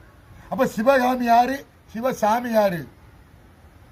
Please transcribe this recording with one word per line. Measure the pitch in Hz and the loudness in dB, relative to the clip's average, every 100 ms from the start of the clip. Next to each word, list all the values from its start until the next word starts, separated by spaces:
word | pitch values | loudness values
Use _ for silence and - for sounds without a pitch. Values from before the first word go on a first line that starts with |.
| - - - - - | -20 -20 -20 -20 -10
அப்ப | 185 - - | -4 -2 0
சிவகாமி | 220 277 247 254 240 | 2 2 2 0 2
யாரு, | 233 247 277 - _ _ | 4 2 -2 -10 _ _
சிவசாமி | 214 254 - 208 233 247 220 | -6 -6 -2 0 -2 0 0
யாரு? | 202 175 131 - - - - - - - - - - | 0 -2 -10 -18 -20 -20 -20 -20 -20 -20 -20 -20 -20